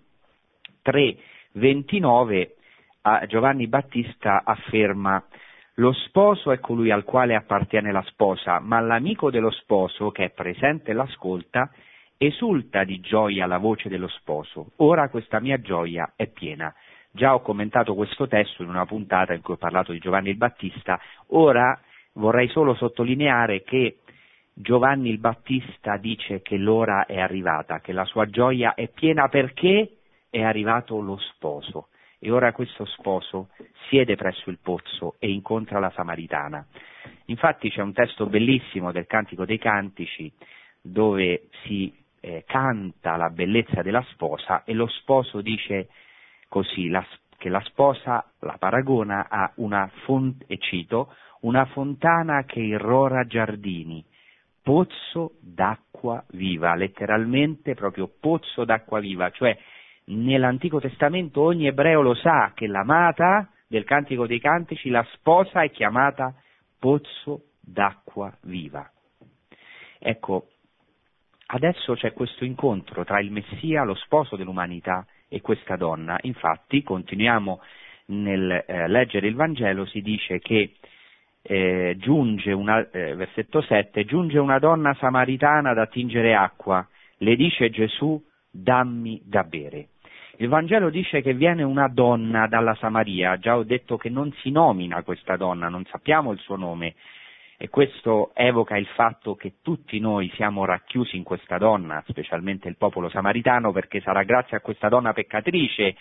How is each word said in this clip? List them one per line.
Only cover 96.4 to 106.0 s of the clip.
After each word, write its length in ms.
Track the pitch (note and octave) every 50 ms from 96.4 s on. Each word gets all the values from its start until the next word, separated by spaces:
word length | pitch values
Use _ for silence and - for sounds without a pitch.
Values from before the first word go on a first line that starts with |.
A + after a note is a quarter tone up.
| - - G2
nome, 380 | F#2+ F#2 F2 E2+ E2+ E2+ E2 - _ - - - - - - - - - - _ -
e 100 | - -
questo 640 | - C#3 D3+ - - - - A#2 A2 G#2 - - -
evoca 420 | - A#2+ B2 B2 A#2 G#2+ - G#2
il 100 | G2+ G2+
fatto 500 | - - - A#2 A2+ A#2 _ - A2 G2
che 200 | - - G2 - _ -
tutti 380 | - F3 - - - A2 G#2+
noi 320 | A2 A2 G#2+ G2+ F#2 F2 -
siamo 300 | - A2 G#2 G#2 G2 G2
racchiusi 520 | F#2 F2+ F2+ _ - - B2+ A#2+ - -
in 60 | F#2 E2+
questa 360 | - F#2 - - - - F2+
donna, 440 | G#2 A2 G#2+ G2 F2 D#2 D2+ D2+ - -
specialmente 580 | - - - - E2+ E2+ F2 G2 G2 F#2 -
il 100 | F2+ F2
popolo 320 | - G#2+ G2+ - F#2 F2 E2+
samaritano, 640 | - G2 F#2+ G2+ G#2+ A#2+ A#2 C3 B2 A#2+ A#2 G#2
perché 300 | F2+ F#2+ - - - G2+
sarà 240 | - G2 F#2+ G2 F#2+
grazie 320 | G2 A#2+ B2+ B2 - A2+
a 40 | G#2
questa 280 | - - G#2 - - G#2+
donna 240 | A#2+ B2 B2 A2+ G#2
peccatrice 840 | A2 G2+ - - A2 A2 - F3 F3 C#3+ - - - G#2 F#2+ F#2 -